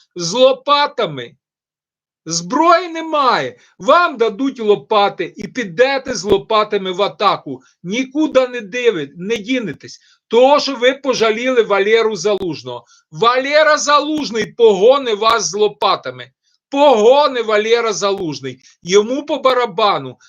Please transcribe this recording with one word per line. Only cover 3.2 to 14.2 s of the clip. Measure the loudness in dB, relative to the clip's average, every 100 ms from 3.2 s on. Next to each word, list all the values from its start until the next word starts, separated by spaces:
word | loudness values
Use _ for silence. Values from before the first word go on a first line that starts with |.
| 0 0 -2 -10 _ _
вам | 2 2 2 0
дадуть | -2 -2 -6 -2
лопати | 0 0 0 0 2 -2 -8 -10
і | -10
підете | -8 -6 0 2 0 -6 -8
з |
лопатами | 0 0 2 0 0 -2 -4
в | -2
атаку. | -4 0 -2 -2 -6 -12 -14 _
Нікуди | -8 -6 -4 -2 0 2 0
не | -4
диви-, | -8 -2 0 -2 -6 -10
не | -8 -6
дінетесь. | -4 -6 -6 -10 -18 -20 _ _ _
Того, | 4 4 4
що | 0 0
ви | 0
пожаліли | 0 -2 0 0 0 0 0
Валеру | 2 0 2 2 0 -2
Залужного. | -4 -4 -4 -8 -12 -16 -16 _ _
Валера | -2 0 0 0 2 4 2
Залужний | 2 0 0 -4